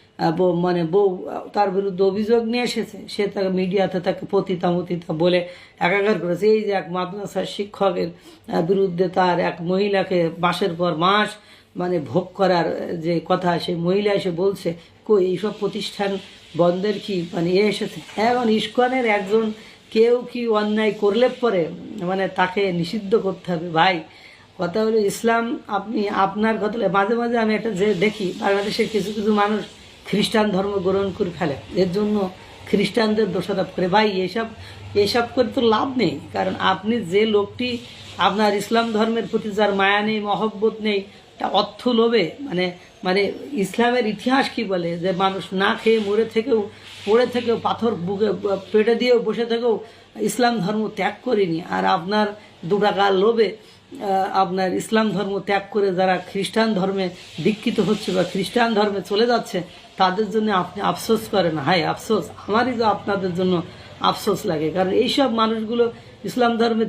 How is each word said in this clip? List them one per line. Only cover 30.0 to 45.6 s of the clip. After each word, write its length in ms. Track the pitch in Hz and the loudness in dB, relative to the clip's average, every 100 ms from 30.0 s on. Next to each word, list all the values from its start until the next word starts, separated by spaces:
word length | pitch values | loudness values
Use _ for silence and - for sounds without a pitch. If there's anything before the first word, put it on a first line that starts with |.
| - | -4
খ্রিস্টান 440 | 196 185 220 208 | -2 2 2 2
ধর্ম 200 | 185 202 | 0 0
গ্রহণ 420 | 202 180 196 196 175 | -2 0 0 0 -2
করে 120 | 185 170 | -4 -2
ফেলে, 160 | 165 131 - | -4 -4 -6
এর 180 | - 180 | -2 0
জন্য 380 | 190 208 208 185 - - - - | 0 0 0 -2 -6 -20 -20 -2
খ্রিস্টানদের 640 | 202 202 233 214 214 208 | 0 2 2 2 2 0
দোষারোপ 340 | 185 - 190 175 - | 0 -2 -2 -4 -2
করে। 120 | 180 | 2
ভাই 320 | 202 214 185 | 4 2 0
এসব, 260 | 185 226 226 - - - - | -2 -4 -6 -10 -18 -18 -4
এসব 300 | 202 202 247 233 | 0 2 2 0
করে 140 | 262 226 | 0 0
তো 60 | 262 | 2
লাভ 380 | 233 214 277 254 | 2 2 0 0
নেই, 200 | 175 143 - | 0 -2 -6
কারণ 220 | 196 185 - | -4 -2 0
আপনি 420 | 185 190 208 233 | 0 0 0 -2
যে 260 | 170 202 220 | 0 2 4
লোকটি 520 | 208 202 - 247 233 - - - - | 2 0 -4 -6 -6 -10 -18 -12 0
আপনার 380 | 196 196 208 202 | 2 4 2 2
ইসলাম 360 | 196 233 233 | 0 0 2
ধর্মের 340 | 214 220 226 180 | 0 0 0 -2
প্রতি 200 | 220 220 | -4 -2
যার 240 | 196 208 | 0 2
মায়া 280 | 196 196 202 | 4 4 4
নেই, 180 | 214 214 | 2 -2
মহব্বত 520 | 208 190 214 202 214 208 | -2 -2 -2 0 -2 0
নেই, 220 | 214 196 196 - - - | -2 -2 -4 -16 -20 -8
তা 100 | - | 0
অর্থ 400 | 196 - - 247 | 0 0 -2 0
লোভে 420 | 226 233 233 160 - | 2 4 4 0 -4
মানে, 320 | - 180 180 175 - - | -6 -2 -2 -4 -18 -8
মানে 280 | 185 190 196 - - | -2 0 0 -4 -8
ইসলামের 540 | 285 185 - 240 247 214 | -4 -2 2 2 2 0
ইতিহাস 440 | 208 254 262 - | -2 0 2 2
কি 140 | - | -2
বলে 340 | 196 185 170 170 | -2 -2 -2 -2
যে 140 | 180 | -2
মানুষ 320 | 180 190 190 - | 0 0 0 -4
না 260 | 190 | 0